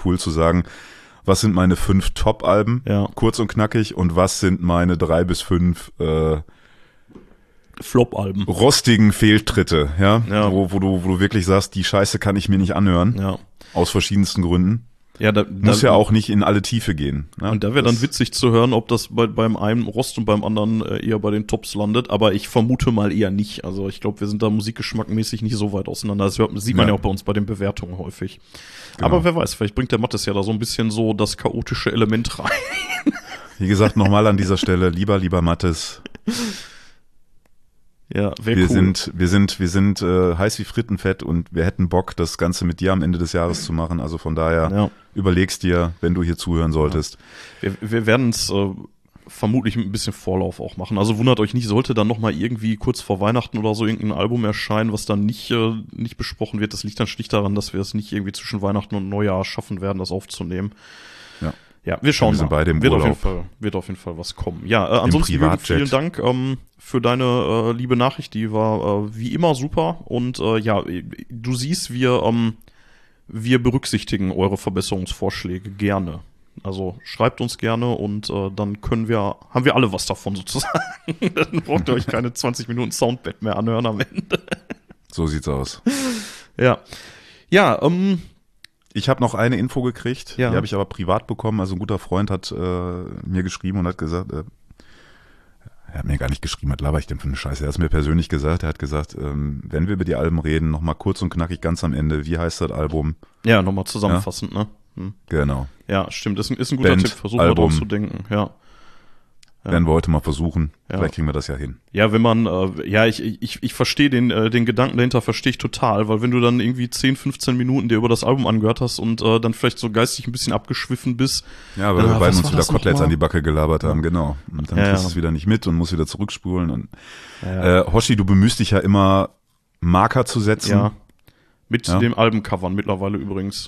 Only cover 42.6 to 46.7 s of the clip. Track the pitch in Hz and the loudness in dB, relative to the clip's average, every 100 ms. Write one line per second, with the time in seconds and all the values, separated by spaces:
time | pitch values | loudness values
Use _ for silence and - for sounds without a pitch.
42.6 | 87 85 92 95 80 87 82 90 85 82 | -2 0 0 2 0 0 -2 -2 -2 -4
43.6 | - 80 82 82 78 82 80 80 80 82 | -4 -4 -2 -4 -4 -6 -4 -2 2 2
44.6 | 80 98 104 - _ 104 95 90 95 - | 2 2 0 -2 _ -2 2 2 2 0
45.6 | 90 87 85 85 85 90 85 82 87 82 | 0 2 0 -2 -2 0 0 -2 -2 0
46.6 | 80 | 2